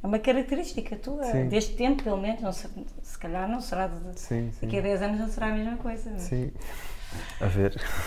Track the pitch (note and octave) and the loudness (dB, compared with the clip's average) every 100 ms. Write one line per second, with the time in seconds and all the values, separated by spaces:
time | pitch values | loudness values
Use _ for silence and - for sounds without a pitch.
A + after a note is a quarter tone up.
0 | G3 G#3+ G#3+ B3+ B3+ C#4 E4+ - - G3+ | 2 2 4 4 4 0 0 -4 -4 -6
1 | - D4 C4 C3+ C3+ G3+ A3 - B3 C#4 | -4 -2 2 2 4 4 2 2 4 4
2 | A3 G3 G3+ A3+ G#3+ F3+ - - - - | 2 0 0 0 -2 -2 -6 -8 -8 -8
3 | - - F3 F3 F#3+ A#3+ - F3+ F#3+ E3+ | -8 -6 -4 -2 0 -2 -2 0 0 -2
4 | - - - A#2 A#2 A2 A2 G3+ G3 G3 | -6 -8 -2 0 0 -2 -2 0 2 2
5 | G3+ G#3+ A3 - A3 G#3+ A3 A#3 B3 A3+ | 2 0 0 0 0 0 0 -2 -4 -4
6 | A3+ G#3 F3+ B2+ C3 - - - - - | -4 -4 0 0 0 -4 -8 -6 -6 -6
7 | - - - - G2+ F#2+ G2 - - - | -6 -8 -6 0 2 6 4 4 0 0